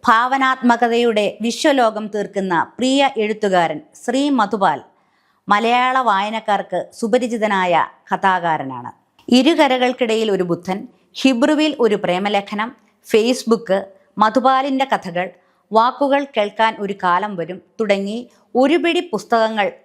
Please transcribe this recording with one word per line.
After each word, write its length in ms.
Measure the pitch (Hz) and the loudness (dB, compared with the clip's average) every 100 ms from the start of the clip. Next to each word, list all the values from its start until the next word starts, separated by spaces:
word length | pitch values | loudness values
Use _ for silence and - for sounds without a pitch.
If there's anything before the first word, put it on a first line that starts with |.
ഭാവനാത്മകതയുടെ 1200 | - 226 254 269 262 262 247 233 240 240 240 214 202 - | 4 2 2 0 0 0 2 2 2 2 2 2 -2 -2
വിശ്വലോകം 600 | 226 226 311 277 226 208 214 | -6 0 0 2 2 0 -8
തീർക്കുന്ന 420 | 208 196 202 190 165 131 - | -6 -6 -4 -2 0 -2 -2
പ്രിയ 340 | 254 269 277 220 | 0 2 0 0
എഴുത്തുകാരൻ 580 | 214 214 208 185 165 151 - - | -4 -2 0 2 0 -4 -10 -12
ശ്രീ 200 | - 254 285 269 | -4 -2 0 0
മധുപാൽ 400 | 202 220 185 139 - _ _ _ _ _ - | 0 0 0 -2 -10 _ _ _ _ _ 0
മലയാള 440 | 208 226 247 254 262 240 | 2 4 2 2 0 2
വായനക്കാർക്ക് 720 | 196 208 220 220 202 190 175 - - | 0 -2 -6 -2 -2 -2 -6 -6 -8
സുപരിചിതനായ 840 | 226 240 240 233 208 196 185 165 - - - | -2 0 -2 -2 0 0 2 2 0 -6 -8
കഥാകാരനാണ്. 800 | 185 196 185 170 156 135 127 123 - _ _ - 247 | 0 0 0 0 -2 -4 -10 -14 -18 _ _ 2 4
ഇരുകരകൾക്കിടയിൽ 920 | 262 320 285 254 247 254 233 220 220 | 4 4 2 2 0 0 -2 0 0
ഒരു 100 | 190 175 | -2 -2
ബുദ്ധൻ, 280 | 170 180 190 247 _ _ - | -4 -4 -8 -8 _ _ 0
ഹിബ്രുവിൽ 520 | 262 240 294 302 311 - | 0 4 2 2 0 2
ഒരു 120 | 226 202 | 0 0
പ്രേമലേഖനം, 680 | 185 180 202 202 202 208 226 - _ _ - | -2 -2 0 -2 -4 -6 -8 -10 _ _ 0
Facebook, 640 | 220 226 247 - 226 233 190 - - _ - | 2 2 -2 0 -2 0 -2 -4 -20 _ 0
മധുപാലിൻ്റെ 640 | 214 220 247 262 277 269 269 | 2 2 2 2 0 -2 -2
കഥകൾ, 340 | 202 190 170 190 - _ _ _ | -2 -4 -6 -6 -10 _ _ _
വാക്കുകൾ 520 | 214 240 254 277 277 277 226 | 0 0 0 0 0 -2 -4
കേൾക്കാൻ 360 | 208 202 220 220 | -4 0 -2 0
ഒരു 100 | 202 196 | -8 -4
കാലം 280 | 185 175 208 190 | 0 0 -2 -8
വരും 180 | 165 185 _ _ | -10 -10 _ _
തുടങ്ങി 380 | 220 202 196 226 247 _ _ 233 | -2 -2 -2 -8 -12 _ _ 0
ഒരു 140 | 269 330 | 2 2
പിടി 200 | 320 339 349 | 2 -2 -2
പുസ്തകങ്ങൾ 540 | 214 - 233 220 220 190 - | -8 -2 0 0 0 -4 -4